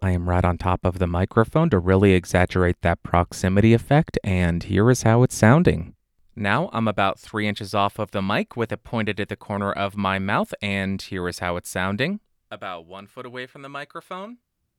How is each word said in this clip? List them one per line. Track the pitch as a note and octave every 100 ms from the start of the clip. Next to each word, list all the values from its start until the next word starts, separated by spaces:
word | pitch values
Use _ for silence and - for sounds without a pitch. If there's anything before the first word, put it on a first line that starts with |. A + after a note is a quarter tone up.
I | F#2+
am | F2+ F2
right | F2
on | F#2 E2+
top | F#2 F2+
of | F#2 F2+
the | F2
microphone | E2+ F#2+ - A2 D#3 E3
to | F#2+
really | F2 F#2+ G2+
exaggerate | F#2 - F2+ F2+ F#2 F2+ -
that | F2 E2+
proximity | - F2 F2+ - F#2 G2 A2+
effect, | A2+ - D3 - -
and | - F#2 F2 E2+
here | - F#2+ A2+
is | B2+
how | A2 A#2
it's | B2+ -
sounding. | A2 D3 F3+ E2 - - _ _ _
Now | - G2+ A#2 F#3
I'm | A2+ A2
about | G#2 G2 -
three | - A2 G#2
inches | G2+ G2
off | G#2 G2+ -
of | G#2
the | G2+
mic | F#2+ A2+ - -
with | A2
it | G#2
pointed | - A#2 G#2+ G2
at | G2
the | G2
corner | - G2+ G2+
of | - G2 G2+
my | G2 F#2+
mouth, | F#2+ B2 G#3+ -
and | G2+ G2 F#2+ F#2+
here | - F#2 F2+
is | -
how | F2+ F2
it's | -
sounding. | F#2+ F#2 G2+ D3 G#3 _ _ -
About | G#2+ G2+ F2 E2
one | F#2+ G2
foot | - B2
away | B2+ B2+
from | D3
the | C#3
microphone, | C#3+ C#3+ E3+ - F#3 G#3 A#3+ _ _ _